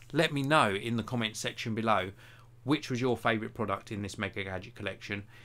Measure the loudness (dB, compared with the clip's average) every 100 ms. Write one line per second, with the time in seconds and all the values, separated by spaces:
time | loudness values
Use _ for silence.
0 | -4 2 2 2 4 6 6 4 0 -2
1 | 0 0 -2 -2 -6 -4 -4 0 2 2
2 | 2 -6 -18 -20 -20 -8 0 0 0 0
3 | 2 2 2 2 0 -4 -2 -2 -4 -6
4 | -6 -4 -4 -4 -6 -6 -8 -8 -8 -6
5 | -6 -8 -8 -16